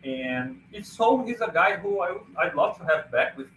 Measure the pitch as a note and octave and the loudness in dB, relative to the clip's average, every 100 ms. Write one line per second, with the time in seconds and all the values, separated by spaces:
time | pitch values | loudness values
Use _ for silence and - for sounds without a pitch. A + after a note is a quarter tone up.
0 | C3+ C3 B2+ B2+ B2+ C3 - G#3 - - | -8 -6 -4 -4 -6 -10 -16 -16 -16 2
1 | A#3 C4+ A3+ A#3 A3 - F#3+ G3 G3+ G3 | 4 4 0 -4 0 4 2 2 -2 -2
2 | F3+ - - - F3 - F#3+ - D#3+ D#3 | -2 -4 -10 -2 -2 2 0 0 0 0
3 | D3+ A#2+ C3+ - C3+ | 0 0 0 -4 -14